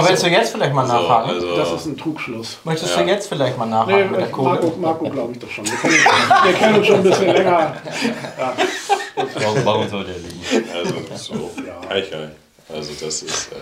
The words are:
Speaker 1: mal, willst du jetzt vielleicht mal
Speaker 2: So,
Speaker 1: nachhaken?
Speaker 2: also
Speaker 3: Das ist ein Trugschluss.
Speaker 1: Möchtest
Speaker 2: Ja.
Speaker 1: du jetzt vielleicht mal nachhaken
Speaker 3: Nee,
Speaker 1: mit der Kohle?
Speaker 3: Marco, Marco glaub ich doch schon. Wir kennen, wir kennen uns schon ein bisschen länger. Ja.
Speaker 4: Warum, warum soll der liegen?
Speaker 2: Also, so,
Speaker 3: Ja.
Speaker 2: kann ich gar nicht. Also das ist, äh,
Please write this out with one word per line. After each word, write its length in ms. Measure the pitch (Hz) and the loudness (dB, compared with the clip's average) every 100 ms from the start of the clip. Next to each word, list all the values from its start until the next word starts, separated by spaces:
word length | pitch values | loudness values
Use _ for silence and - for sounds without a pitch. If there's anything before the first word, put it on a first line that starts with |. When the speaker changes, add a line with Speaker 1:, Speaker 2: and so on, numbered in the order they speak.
Speaker 1:
mal, 80 | 165 | 6
willst 140 | 185 | 4
du 40 | 175 | 2
jetzt 240 | 180 233 | 2 2
vielleicht 220 | 226 156 | 0 0
mal 120 | 139 117 | 0 2
Speaker 2:
So, 60 | |
Speaker 1:
nachhaken? 380 | 120 85 - 87 | 2 4 2 2
Speaker 2:
also 260 | 90 87 87 | -2 -2 -2
Speaker 3:
Das 160 | 85 | -2
ist 140 | 82 80 | -2 -6
ein 100 | - | -6
Trugschluss. 640 | - - - 113 117 - | -6 -8 -8 -10 -10 -10
Speaker 1:
Möchtest 320 | 165 160 180 | -6 -4 0
Speaker 2:
Ja. 80 | 175 | 0
Speaker 1:
du 60 | 175 | 2
jetzt 200 | 202 - | 0 -2
vielleicht 300 | 165 131 123 | -2 -2 -2
mal 80 | 113 | 0
nachhaken 300 | 110 113 196 | 2 4 4
Speaker 3:
Nee, 140 | 196 | 4
Speaker 1:
mit 100 | - | 0
der 80 | - | -2
Kohle? 200 | - 131 | 0 0
Speaker 3:
Marco, 220 | - 170 160 | 2 0 0
Marco 280 | 160 160 147 | -2 -2 -4
glaub 240 | 139 120 | -4 -6
ich 60 | 123 | -8
doch 100 | 117 | -12
schon. 140 | - | -8
Wir 80 | 104 - | -6 -2
kennen, 180 | - - - - - 381 | 2 6 6 4 6 6
wir 80 | 185 | 6
kennen 220 | 180 220 208 | 4 4 6
uns 100 | 208 | 6
schon 100 | 202 | 6
ein 60 | |
bisschen 240 | 185 180 190 | 6 4 4
länger. 420 | 180 185 175 151 135 151 - 226 - 139 - | 4 4 4 2 -4 -10 -4 -4 -4 -8 -6
Ja. 160 | 131 123 370 - - 392 - - | -4 -2 -2 -2 -2 -2 -2 -6
Speaker 4:
Warum, 480 | - - 107 107 | -6 -2 0 2
warum 240 | 107 107 101 | 2 0 -2
soll 160 | 101 | -4
der 100 | 92 | -8
liegen? 540 | 90 85 85 87 - - | -10 -12 -12 -2 -2 -2
Speaker 2:
Also, 220 | 87 87 82 80 - | -4 -4 -6 -8 -12
so, 340 | - - 87 - - | -10 -8 -8 -10 -12
Speaker 3:
Ja. 220 | - 90 | -14 -4
Speaker 2:
kann 100 | 98 | -4
ich 120 | 95 | -4
gar 100 | 78 | -8
nicht. 120 | 78 - _ _ - | -12 -16 _ _ -12
Also 200 | 78 76 73 | -10 -10 -10
das 220 | 78 - | -8 -8
ist, 280 | - - - | -6 -8 -8
äh, 60 | - | -12